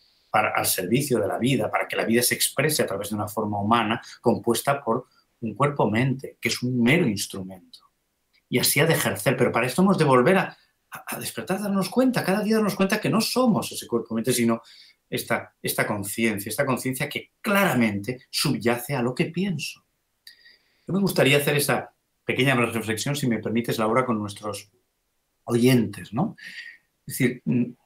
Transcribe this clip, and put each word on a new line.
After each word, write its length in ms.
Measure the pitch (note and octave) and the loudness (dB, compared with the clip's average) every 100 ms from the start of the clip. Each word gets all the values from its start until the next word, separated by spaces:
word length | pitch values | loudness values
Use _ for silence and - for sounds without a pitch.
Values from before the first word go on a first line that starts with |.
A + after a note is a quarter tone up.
| _ _ _ | _ _ _
para, 220 | G#2+ G#2+ | 0 2
al 140 | - - | 0 -2
servicio 540 | - F2+ B2 C3+ A#2+ | -2 0 0 2 0
de 80 | E2+ | 0
la 120 | F2 | 0
vida, 320 | B2 B2 G#2 | 0 0 0
para 160 | G2 F#2 | -4 -4
que 80 | G2 | -4
la 100 | F#2 | 0
vida 160 | A#2 | 2
se 140 | A#2+ A#2 | 2 0
exprese 480 | - - D3+ D3+ | -2 0 0 0
a 40 | A2+ | -2
través 220 | G2 G2+ | -4 -6
de 60 | G#2 | -6
una 120 | G2+ | -4
forma 320 | - G#2 G#2 | -4 -4 -2
humana 420 | G2+ A#2 G#2+ A#2 - - | 2 2 2 -2 -6 -2
compuesta 600 | A#2+ G2+ A#2 A#2 - C#3+ | 0 2 0 0 0 -2
por 240 | - A2+ - _ _ _ | -2 -4 -4 _ _ _
un 140 | A2+ G2+ | -8 -2
cuerpo-mente, 840 | C#3+ C#3+ A2 G#2+ C3+ B2+ - - | -2 2 0 2 0 0 -6 -8
que 100 | A#2+ | -6
es 120 | - | -4
un 200 | B2 B2 | -2 2
mero 260 | A#2 E3+ D3 | 4 4 2
instrumento. 720 | G2 - G2 F#2 F#2+ - - _ _ _ _ _ _ _ | -2 -6 -8 -12 -14 -20 -20 _ _ _ _ _ _ _
Y 100 | B2 | -2
así 200 | - C#3 | 0 2
ha 60 | D#3+ | 2
de 80 | |
ejercer, 420 | C3+ A#2 - C#3 C3 | 2 0 -2 -2 2
pero 160 | G#2+ | 2
para 160 | A#2 B2+ | 2 0
esto 140 | - | 2
hemos 160 | F#3+ D3+ | 4 4
de 80 | D3 | 4
volver 320 | B2+ C3 F#3+ | 6 6 4
a, 200 | - - _ _ _ | 0 -8 _ _ _
a, 140 | - - | -16 -10
a 140 | - | -10
despertar, 420 | - - - F#3+ | -8 -8 -6 -4
darnos 280 | G#3 G3 F3 | -2 -2 0
cuenta, 340 | - C4 - | 2 2 2
cada 180 | - G3+ | 0 0
día 140 | G3+ A3 | 2 2
darnos 200 | G#3 - | 0 0
cuenta 260 | F#3+ - | 0 2
que 80 | C3+ | 2
no 100 | F#3+ | 0
somos 520 | A3 A#3+ B3+ C#3 - | 2 2 2 2 -2
ese 140 | - - | -8 -4
cuerpo-mente, 440 | A#2 - A2+ A#2+ | -4 -2 -2 0
sino 300 | A#2+ A#2 A#2 - - - _ _ | 2 2 0 -4 -20 -20 _ _
esta, 440 | A#2 - A2 - _ | -8 -4 -4 -6 _
esta 240 | A#2+ - B2 | -4 -2 -2
conciencia, 640 | G#2 G2 - A2+ G2+ G#2+ | -4 -6 -2 0 -2 -4
esta 160 | - C3 | -2 -2
conciencia 440 | A#2 C3 C3 C#3+ | -2 -2 -4 -4
que 220 | - - _ | -6 -12 _
claramente 840 | - G3 F#3 C3 A2+ G2+ G#2 B2 - | 0 2 2 2 2 0 -6 -8 -8
subyace 640 | - - A2+ A2+ A#2+ - C3+ | -4 -2 0 0 -2 -2 -2
a 60 | |
lo 120 | A#2 | -2
que 120 | B2+ D#3+ | -2 -4
pienso. 580 | F3 G3+ D3 - - _ _ _ _ - - _ _ _ _ - | -2 -4 -4 -8 -12 _ _ _ _ -20 -20 _ _ _ _ -6
Yo 60 | |
me 80 | F#3 | 0
gustaría 360 | F#3+ - C3 C#3+ | 0 4 4 4
hacer 200 | D3 C#3+ | 4 2
esa 360 | C#3 A#2 - _ _ _ | 2 -2 -4 _ _ _
pequeña 320 | - A2+ C#3 B2 | -4 0 2 2
reflexión, 600 | A#2 A2 G#2 A2 C#3 D3 | 2 -2 -4 -4 -4 -2
si 120 | B2+ | -2
me 120 | G#2+ | -2
permites, 380 | G#2+ A2+ A#2 A2+ | -2 -2 -2 -2
Laura, 280 | G#2+ B2 B2 | 0 0 0
con 120 | A2 | -2
nuestros 540 | G2+ - G#2 G2+ - _ _ _ _ _ _ _ | -4 -8 -10 -10 -14 _ _ _ _ _ _ _
oyentes, 720 | - A#2 B2 B2 G#2 - F2+ | -2 4 6 4 2 -6 -8
¿no? 220 | G#2+ G#2+ - - - - - _ _ - | -4 -4 -6 -16 -16 -18 -20 _ _ -12
Es 120 | - | -2
decir, 240 | B2 - - | 0 0 -2
mm, 180 | B2+ A#2+ - | 0 -2 -6